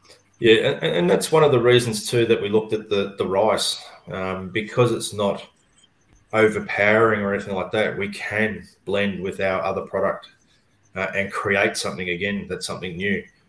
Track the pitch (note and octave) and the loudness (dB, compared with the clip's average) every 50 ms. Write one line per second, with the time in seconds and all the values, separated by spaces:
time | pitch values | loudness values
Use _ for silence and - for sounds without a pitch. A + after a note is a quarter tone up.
0 | _ - - - _ _ _ - - A2+ A2 G#2+ - C3+ - - - D#3+ D#3+ F3 | _ -20 -20 -20 _ _ _ 2 4 6 6 6 4 2 0 0 -2 -2 0 2
1 | F3 F3 D3 - - - D#3+ D#3 D3+ C#3+ C3 A#2+ A2+ B2 B2 B2 A#2+ A#2 G#2+ - | 2 2 2 2 2 2 4 4 6 6 6 4 6 6 6 6 4 2 -2 -4
2 | - - - A#2+ A#2 G#2+ A2+ F#2+ G2 G2+ G#2 A2 - - A2 G#2+ G#2 - G#2 G2 | -2 0 2 2 4 4 2 2 2 2 0 0 0 0 -2 -4 -4 -2 -2 -2
3 | G2 G2 - - G2+ F2+ F#2+ F#2+ A2 A2 G2 - - - - - - - - - | -2 -2 -4 -4 -4 -2 0 2 2 2 2 2 0 -2 -4 -6 -10 -16 -20 -20
4 | _ - G2 F#2+ F#2 F#2 F#2 F#2 F#2+ F#2 F2 A2 G#2 - - B2+ A#2+ A2 A2+ - | _ -12 -8 -6 -6 -6 -6 -6 -8 -6 -6 -6 -6 -2 2 2 2 2 2 0
5 | - - G#2 G#2 G#2 G2 - - - - _ _ _ _ _ _ _ _ _ _ | -4 -6 -4 -2 -2 -2 -2 -4 -8 -16 _ _ _ _ _ _ _ _ _ _
6 | _ _ _ _ _ _ - G#2+ G#2+ G#2+ G2+ G#2 G#2 F#2+ - G2 G2+ G#2 G#2+ A2+ | _ _ _ _ _ _ 2 4 4 4 2 0 -6 -4 0 2 4 4 6 6
7 | A#2 A2+ G#2+ G#2 G#2 G2 G2+ G2+ G2+ G2+ G2 F#2 F2+ - - A2 G#2 - - - | 4 4 2 2 0 -2 -2 -2 -4 -4 -6 -6 -4 -2 -2 0 0 0 -2 -4
8 | G2 G2+ G2+ - - - G#2 G#2+ A2 G#2+ G2 E2+ - - - _ _ - G2 G2+ | -6 -6 -6 -8 -8 -6 -2 -2 -2 -2 -2 -6 -12 -16 -20 _ _ -4 -2 0
9 | G2+ G2+ F#2 E2+ F2+ G2 F2+ - F#2+ F#2+ F#2+ F#2 - F#2+ F#2+ F#2+ - - - F#2+ | 0 -2 -2 -4 -6 -6 -4 -2 -2 -2 -2 -2 -2 -2 -4 -4 -6 -6 -4 -2
10 | G2 F#2+ - - - - - _ _ _ _ _ _ _ _ _ _ _ - F#2+ | -2 -2 -2 -4 -10 -18 -20 _ _ _ _ _ _ _ _ _ _ _ -8 -6
11 | F#2+ F#2+ F#2+ G2 G2 G2 - - - G#2 G2 G2 G#2 A2 - - - G2+ - - | -6 -4 -2 -2 -4 -4 -4 -4 -2 0 0 2 0 0 -2 -4 -6 -6 -6 -6
12 | F#2 F2+ F2 E2+ G2 G2+ G2+ G2 E2+ E2+ F2+ F2 - - F2+ - E2+ F#2 E2+ F2 | -6 -6 -6 -4 -4 -4 -4 -6 -6 -8 -8 -8 -8 -8 -10 -8 -10 -10 -8 -6
13 | G2 G2+ F#2+ F2 - - _ _ _ | -4 -2 -2 -4 -6 -10 _ _ _